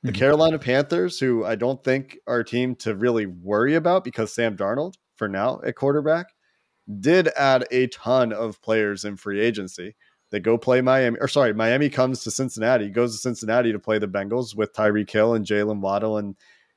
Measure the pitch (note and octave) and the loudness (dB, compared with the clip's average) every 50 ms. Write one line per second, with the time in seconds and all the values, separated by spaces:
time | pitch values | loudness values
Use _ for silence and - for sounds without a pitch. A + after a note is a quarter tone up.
0 | - C3 G#2 F#2+ B2+ C#3 D3 D3+ D#3+ E3 D#3+ D3 - B2 B2+ C3+ C#3+ C#3+ E3+ F3 | -4 -6 -2 2 2 4 4 4 4 2 2 -2 -2 0 0 0 0 0 -2 -2
1 | F3+ F3+ F3 - C3+ C3 A#2+ A2+ G#2+ G2+ A2+ G#2 A#2 B2 C3+ C3 _ C3+ C3 C#3 | -2 -2 -4 -2 -2 0 0 0 0 -2 -4 -2 -2 -2 -2 -2 _ -2 -2 -2
2 | C3+ C3+ - - _ - B2 A#2+ A#2 - - B2 B2+ B2+ B2 _ - A2+ G#2 F#2+ | -2 -8 -18 -18 _ -4 -4 -4 -4 -2 -2 -2 -2 -2 -4 _ -6 -6 -4 0
3 | A2 B2 A#2 A2+ G#2+ F#2+ F2+ F2 F2 F#2+ G#2 G#2+ A#2+ C#3 D3+ E3 D#3+ F3 F3+ F#3+ | 0 0 0 0 -2 -4 -8 -12 -6 -2 0 0 2 2 0 0 2 2 0 0
4 | F#3 B2 - - A2 G#2 - - A#2 A2+ G#2 F2+ G2+ G2 A2+ C3+ D3+ F#3 F#3 _ | -2 -4 -6 -4 -6 -4 -2 -2 -2 -2 -2 -2 -4 -4 -2 -4 -6 -8 -10 _
5 | _ _ _ _ A2 G2+ G2 F#2+ G#2 B2 B2+ - - - A#2+ - - C#3 C#3+ D3+ | _ _ _ _ -6 -4 -2 -2 -2 -2 -2 -4 -6 -8 -6 -2 0 0 0 0
6 | C#3 D#3 D#3+ E3+ F3+ _ _ _ _ _ _ _ _ _ _ _ _ - G#2 G2+ | 2 0 0 0 -2 _ _ _ _ _ _ _ _ _ _ _ _ -14 -12 -2
7 | F#2+ C3 E3+ F#3 F3+ D#3 - - C#3+ C3+ C3 B2+ B2+ - A#2+ B2+ B2+ B2 - - | 2 4 4 6 4 2 2 2 4 4 4 4 2 0 0 0 0 0 -2 -8
8 | - - - C3 B2 A2+ G#2+ G#2 A2+ A2+ G#2 _ _ - A2 A2 G#2+ G#2 G2+ F#2 | -2 2 2 2 2 2 0 -4 -6 -6 -6 _ _ 0 0 2 2 0 -2 -4
9 | G2+ G#2 G2+ F#2+ - G#2+ G2+ G2+ A2 A#2+ A2+ G#2+ G2 F#2 - - F2 G2+ A2 _ | -6 -10 -10 -8 -8 -6 -2 0 2 0 0 -2 -8 -10 -12 -14 -16 -16 -16 _
10 | _ _ _ _ _ _ - G#2 F2 A2 A#2 A#2 - - B2+ B2+ B2+ C3 C3 C3+ | _ _ _ _ _ _ -6 -2 2 2 2 2 4 2 4 4 6 4 4 4
11 | C3 A#2+ A#2 - - C3 - D3 C3+ A#2 G#2+ A2 A2+ A2+ B2 C3+ D3 C#3+ - - | 4 2 0 -2 -4 0 2 2 2 2 2 2 2 2 2 2 2 0 2 2
12 | C3 C3 C3 A#2+ - A2+ - - C3+ B2 - A2+ A2 A#2 C3 A#2+ G#2 G2+ F#2+ A#2 | 0 0 0 -4 -6 -8 -4 -4 -4 -4 -4 -2 0 2 2 2 0 0 0 0
13 | A#2+ B2 A2 G#2+ - B2+ A#2+ - A#2 G#2+ A2 B2 B2 A2+ G#2+ G2+ _ - A2 G#2+ | 0 0 -2 -4 -6 -6 -6 -4 -4 0 2 2 2 2 0 -2 _ 0 0 0
14 | G#2+ G2 F#2 G2+ G2 G2+ A2 B2 B2+ A2+ G#2 G#2 G#2+ G2+ _ - G#2+ G#2+ G#2 G#2+ | 0 -2 -4 -4 -4 -2 -4 -4 -4 -6 -4 -4 -4 -4 _ 0 2 2 2 2
15 | G#2 - - G#2+ G#2+ A#2 A#2 A2+ G#2 - A2 G#2 G#2 G#2+ G#2+ G2+ G2 G2 G2 G#2 | -2 0 2 2 4 4 2 0 0 0 0 0 0 0 -2 -4 -2 -2 -2 0
16 | G#2+ A2 G#2+ G#2+ G#2 G2+ F#2+ _ _ _ _ _ _ _ _ | 0 -2 -2 -2 -4 -6 -10 _ _ _ _ _ _ _ _